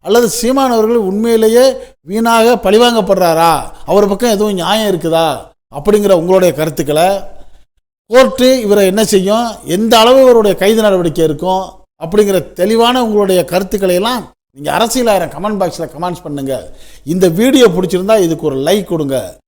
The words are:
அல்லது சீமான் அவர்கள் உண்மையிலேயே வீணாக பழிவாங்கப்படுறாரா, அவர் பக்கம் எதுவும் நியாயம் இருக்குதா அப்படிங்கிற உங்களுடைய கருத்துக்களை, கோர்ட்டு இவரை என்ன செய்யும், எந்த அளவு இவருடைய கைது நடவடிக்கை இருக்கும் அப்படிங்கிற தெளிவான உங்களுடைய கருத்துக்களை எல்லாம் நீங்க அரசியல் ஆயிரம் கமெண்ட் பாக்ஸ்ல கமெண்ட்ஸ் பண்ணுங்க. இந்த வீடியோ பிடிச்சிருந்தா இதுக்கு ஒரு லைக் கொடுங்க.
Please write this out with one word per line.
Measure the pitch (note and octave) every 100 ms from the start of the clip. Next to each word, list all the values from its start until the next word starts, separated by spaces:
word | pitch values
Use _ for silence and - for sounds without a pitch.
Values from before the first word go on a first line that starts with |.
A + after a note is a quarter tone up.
அல்லது | - A3+ A#3
சீமான் | - A3+ C4+ C4+
அவர்கள் | A3+ A3 A#3+ F#3+
உண்மையிலேயே | G3+ A3+ A3+ A3 A#3 C4 B3+ - _
வீணாக | D3 G#3 A3+ A3+ A3+
பழிவாங்கப்படுறாரா, | A#3+ F#3+ G#3 A#3+ A3+ G3 F#3+ F3 D#3+ E3+ D3+ A#2 -
அவர் | - F#3 G3+
பக்கம் | G3 A#3+
எதுவும் | G3+ G#3+ G3
நியாயம் | E3+ G#3+ G#3+
இருக்குதா | F#3 E3 E3 E3 B2+ - _ _
அப்படிங்கிற | C#3 D3+ G#3 G#3
உங்களுடைய | F#3 E3+ F#3 F3+
கருத்துக்களை, | D3 D#3+ D3+ D#3 D3+ F3+ G3 - - - - - _ _ _ _
கோர்ட்டு | A#3 C4 F3+ B3+ C4
இவரை | G#3+ G#3 F#3+
என்ன | G3
செய்யும், | G#3+ G3+ F#3+ G#3+ A#3+ G3+
எந்த | C#3 F3 A3+ A3+
அளவு | A3+ C4+
இவருடைய | C4 A#3 G#3 F#3
கைது | G3 A3+
நடவடிக்கை | G#3+ F#3+ E3+ D3+
இருக்கும் | D#3+ D3 - F#3+ F#3 - _ _
அப்படிங்கிற | D#3+ G#3 G3+ F#3+ C3+
தெளிவான | - F#3+ A3+ A#3 B3+
உங்களுடைய | A#3 G#3 G3 F#3
கருத்துக்களை | E3+ F3+ F#3+ F#3 F#3+
எல்லாம் | F3+ G#3+ B3 D#3 _ _
நீங்க | C3+ D3
அரசியல் | D3 A3+ B3+ B3
ஆயிரம் | G3 E3
கமெண்ட் | - G#3 G#3
பாக்ஸ்ல | F3+ - D#3+
கமெண்ட்ஸ் | C#3+ F3+ E3+
பண்ணுங்க. | D#3+ C#3+ C3+ B2+ F2 - - -
இந்த | - F3+ F3+
வீடியோ | E3 A#3+ C4 A#3
பிடிச்சிருந்தா | F3 F#3 F3+ F#3+ A3
இதுக்கு | E3+ D#3+ D#3
ஒரு | C3+
லைக் | C#3+ G#3
கொடுங்க. | F#3+ E3+ C#3+ C3 G#2 -